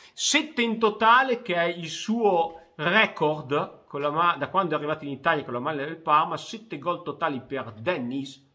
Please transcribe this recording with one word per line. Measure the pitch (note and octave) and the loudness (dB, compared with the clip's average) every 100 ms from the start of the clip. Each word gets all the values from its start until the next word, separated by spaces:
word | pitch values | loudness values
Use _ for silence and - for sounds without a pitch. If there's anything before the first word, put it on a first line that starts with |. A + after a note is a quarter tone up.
| - | -20
sette | - - D4+ D4+ - | -6 0 0 0 -2
in | A#3 A3 | 0 2
totale, | A3 G#3 A3+ A#3+ C4+ A#3+ | 0 4 6 6 6 0
che | - F3 | -2 0
è | E3+ | 0
il | E3+ D#3+ | -2 -8
suo | - - A#3 G#3+ F3 D#3 - - - | -8 -4 2 4 4 2 -4 -20 -4
record | D#3 G3+ G#3+ - D3+ D#3 C3 C#3+ F#3+ - _ | 2 4 2 2 0 0 -2 -2 -2 -8 _
con | C#3+ | -4
la | D3 | -2
ma-, | D3+ F3 D3 | 2 2 2
da | C#3 | -2
quando | F#3 F3+ | 0 0
è | D3+ | -2
arrivato | D3 D3+ | -2 -4
in | C#3+ | -6
Italia | C3+ F3 D#3 | -2 0 0
con | C3+ | 0
la | A#2+ | -4
maglia | C#3 D3 | -4 -4
del | C#3+ E3 | -6 -6
Parma, | D#3+ D3+ E3+ D#3 | 2 4 4 -2
sette | - A3 - D3+ | -8 -14 -12 -8
gol | D#3 E3+ | -4 -4
totali | D3+ - D#3+ C3+ | -6 -4 -4 -4
per | - C3+ A#2+ | -6 -8 -8
Dennis | G#2+ A#2 E3+ A#2+ C3+ C3+ - _ | -8 -4 -2 -2 -6 -8 -12 _